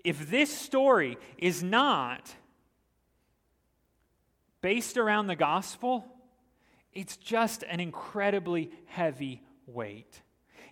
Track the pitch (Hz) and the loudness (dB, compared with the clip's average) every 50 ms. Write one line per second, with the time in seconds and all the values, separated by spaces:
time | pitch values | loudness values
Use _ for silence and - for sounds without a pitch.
0 | - 170 151 143 156 147 214 277 294 294 - - - - 277 262 269 269 247 190 | -2 -2 -2 -2 -2 0 2 2 2 2 0 -6 -6 0 2 4 6 6 6 6
1 | 143 123 120 - - - - - 170 180 160 143 175 185 214 247 285 277 214 147 | 4 0 -4 -8 -14 -18 -6 -2 0 0 0 0 0 2 4 4 4 4 2 2
2 | 127 120 123 - - - - - - _ _ _ _ _ _ _ _ _ _ _ | 0 -2 -6 -10 -12 -18 -20 -20 -20 _ _ _ _ _ _ _ _ _ _ _
3 | _ _ _ _ _ _ _ _ _ _ _ _ _ _ _ _ _ _ _ _ | _ _ _ _ _ _ _ _ _ _ _ _ _ _ _ _ _ _ _ _
4 | _ _ _ _ _ _ _ _ _ _ _ _ - 185 208 240 226 - - 247 | _ _ _ _ _ _ _ _ _ _ _ _ 0 0 0 0 0 -2 0 0
5 | 226 214 208 214 208 190 170 147 156 147 160 190 190 - - - 247 247 254 226 | 2 4 4 2 2 0 2 2 2 4 4 2 -2 -4 -8 -4 -2 -2 -2 -2
6 | - - - - - _ _ _ _ _ _ _ _ _ _ _ _ _ - 196 | -4 -8 -18 -20 -20 _ _ _ _ _ _ _ _ _ _ _ _ _ -14 -12
7 | 185 - - - - - 226 226 233 220 - - - - 175 170 175 165 - - | -12 -12 -14 -14 -6 -2 0 2 2 0 -2 -6 -8 -6 -6 -4 -4 -6 -8 -10
8 | - - - 208 202 202 202 196 170 175 175 165 156 - - - - - - 180 | -12 -8 -4 -2 0 2 2 0 0 -2 -2 -2 -2 -4 -10 -16 -20 -10 -4 -2
9 | 170 156 135 135 143 135 127 117 - - _ _ _ 131 120 120 110 104 104 110 | -2 -2 -2 -4 -8 -10 -10 -12 -18 -20 _ _ _ -12 -8 -8 -8 -8 -10 -14
10 | - _ - - _ _ _ _ _ _ _ - - - | -20 _ -20 -20 _ _ _ _ _ _ _ -20 -20 -10